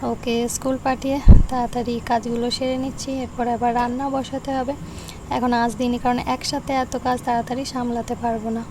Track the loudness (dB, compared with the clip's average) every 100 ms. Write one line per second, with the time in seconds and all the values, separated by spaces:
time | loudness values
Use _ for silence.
0 | -4 -4 -2 -2 -2 -2 -2 -2 -2 -2
1 | -2 2 10 10 10 2 -2 -2 -4 -4
2 | 0 -2 0 -2 -2 -2 -2 -2 -4 -6
3 | -6 -6 -6 -4 -2 0 0 2 0 -2
4 | -2 -2 -4 -6 -4 -4 -2 -6 -8 -12
5 | -12 -14 -6 -2 2 2 2 0 -2 0
6 | 0 0 0 -4 -2 -4 -2 -2 0 -2
7 | 0 0 0 0 0 -4 -4 -4 -2 -2
8 | -4 -4 -2 -2 -2 -4 -6